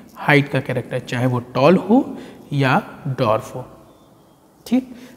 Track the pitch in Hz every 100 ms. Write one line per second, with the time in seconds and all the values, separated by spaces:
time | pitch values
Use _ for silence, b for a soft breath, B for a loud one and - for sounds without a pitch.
0 | B - - 143 143 135 131 127 - 127
1 | - 127 127 123 - 123 143 185 185 247
2 | - - B B - 143 135 165 - -
3 | 143 131 120 110 - 127 - - - _
4 | _ _ _ _ _ _ - 247 254 B
5 | B